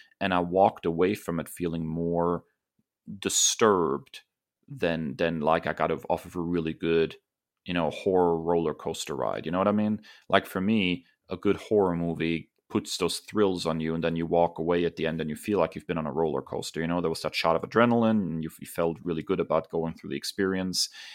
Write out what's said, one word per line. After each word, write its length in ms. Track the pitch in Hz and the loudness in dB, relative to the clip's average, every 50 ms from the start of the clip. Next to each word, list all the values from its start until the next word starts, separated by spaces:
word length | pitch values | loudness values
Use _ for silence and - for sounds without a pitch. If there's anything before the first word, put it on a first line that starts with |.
| - _ _ - | -20 _ _ -6
And 140 | 98 98 92 | -2 0 0
I 80 | 90 | 0
walked 460 | 87 87 85 95 98 110 - - - | 0 2 4 4 4 4 4 0 -2
away 280 | 90 82 82 90 92 104 | -2 2 2 2 2 2
from 260 | - - - 85 82 | 0 -4 -4 -4 -4
it 80 | 78 - | -6 -6
feeling 380 | - - 87 85 80 82 82 | -6 -6 -4 -4 -4 -4 -4
more 580 | 80 80 82 82 85 85 85 85 87 87 82 - _ _ _ _ _ _ _ _ _ _ _ _ - - 98 | -4 -4 -2 -2 0 0 2 2 2 0 -2 -4 _ _ _ _ _ _ _ _ _ _ _ _ -16 -12 -6
disturbed 1000 | - 98 - - - - - - 120 110 101 92 85 73 69 71 71 - - - - _ _ _ _ _ _ _ _ - | -4 -2 0 2 2 0 2 4 4 6 6 6 4 2 0 -2 -4 -10 -18 -20 -20 _ _ _ _ _ _ _ _ -18
than, 480 | 143 131 - 85 82 80 80 73 67 | -6 -4 -2 0 0 -2 -2 -4 -2
than, 240 | 67 87 82 82 80 | -2 0 0 0 0
like, 260 | 73 78 80 85 82 | 2 2 2 2 2
I 60 | 80 78 | -2 -2
got 200 | - 80 80 80 | 0 0 0 0
off, 140 | 73 - - | -2 -2 -2
off 160 | 85 82 - | -4 -4 -4
of 120 | 87 - | -6 -6
a 40 | 90 | -6
really 320 | 85 82 87 87 78 80 78 | -2 -2 0 0 0 -2 -4
good, 440 | - - 85 82 82 82 78 - - _ _ _ _ _ _ _ _ _ | -2 0 2 4 4 2 2 -2 -8 _ _ _ _ _ _ _ _ _
you 100 | - 90 | -4 -2
know, 160 | 87 82 76 | 0 0 -2
horror 500 | - - - 101 92 92 90 87 85 82 | -2 -2 0 2 4 4 6 4 4 2
roller 340 | 80 82 87 85 82 78 76 | 2 2 2 2 2 0 -2
coaster 400 | - - 80 82 - - - 76 | -4 -6 -6 -6 -6 -6 -6 -4
ride. 320 | 65 62 53 50 53 - | -4 -2 -2 -2 -4 -4
You 60 | 80 85 | -2 0
know 60 | 90 | 2
what 100 | 98 104 | 2 2
I 40 | 104 | 2
mean? 280 | 104 107 107 107 104 - - - - _ - | 2 2 0 -2 -4 -6 -12 -20 -20 _ 0
Like, 180 | - 98 98 | 2 2 2
for 140 | - - 98 | 0 -2 -2
me, 440 | 92 101 113 110 98 90 90 87 - _ _ _ _ - | 0 2 2 2 2 2 0 0 -4 _ _ _ _ -10
a 80 | 92 | -8
good 200 | 87 - 104 95 | 0 2 2 2
horror 400 | - - - 110 104 98 92 87 | 2 0 2 4 4 4 4 4
movie 540 | 85 85 85 82 - 80 82 85 80 - - _ _ _ - | 2 0 -2 -2 0 0 0 0 -2 -4 -10 _ _ _ -4
puts 280 | - 107 - - - - | -2 -2 -2 -2 -2 -2
those 220 | 92 85 - - | 0 0 -2 -4
thrills 440 | - - - 104 104 98 92 87 85 | -8 -4 0 2 2 2 2 0 -2
on 160 | 82 82 80 | -2 -2 -2
you, 140 | 80 80 82 | -2 -2 -2
and 100 | 82 82 | 0 0
then 100 | 85 82 | 0 0
you 120 | 82 85 | -2 -2
walk 320 | 82 85 85 85 85 - - | 2 4 4 4 2 2 -2
away 260 | 80 82 87 87 87 | -2 0 2 2 2
at 120 | 85 82 | 0 -2
the 100 | - 80 | -2 -2
end 160 | 80 80 82 80 | -2 -2 -4 -4
and 80 | 78 | -6
you 60 | 76 | -8
feel 220 | - - - 104 95 | -6 -4 -2 2 2
like 160 | 82 82 - | 2 0 -2
you've 120 | 82 - | -6 -8
been 100 | - 87 | -6 -4
on 100 | 82 78 | -4 -4
a 60 | 76 64 | -2 -2
roller 300 | 78 82 78 71 67 65 | 0 0 0 0 -2 -6
coaster. 400 | - - - - - - 78 82 | -6 -8 -8 -8 -6 -6 -4 -2
You 40 | |
know, 140 | 82 85 87 | -2 -2 0
there 80 | 85 82 | 0 -2
was 140 | 82 - - | -2 -4 -4
that 120 | 78 - | -4 -4
shot 220 | - - 85 82 | -2 0 2 2
of 60 | 80 - | 0 0
adrenaline, 480 | - - 110 117 120 117 117 113 113 | 0 2 2 4 4 4 2 2 2
and 320 | 110 107 95 82 80 82 78 | 2 2 0 -2 -4 -4 -6
you, 80 | 80 - - | -8 -10 -12
you 60 | - | -16
felt 320 | - - - 85 85 82 - - | -8 -4 -2 0 0 -2 -2 -4
really 200 | 87 85 80 76 | -4 -4 -4 -2
good 180 | - 95 87 | -2 -2 -2
about 300 | 82 - 78 82 - - | 0 2 0 0 0 0
going 240 | - 85 82 82 82 | -2 -4 -4 -4 -6
through 160 | - - - | -8 -10 -10
the 60 | 73 | -8
experience. 720 | 69 - - - - 98 95 95 95 92 92 90 - - - - - - - - | -8 -8 -6 -4 -2 0 0 0 0 -2 -2 -2 -2 -4 -4 -6 -12 -18 -18 -18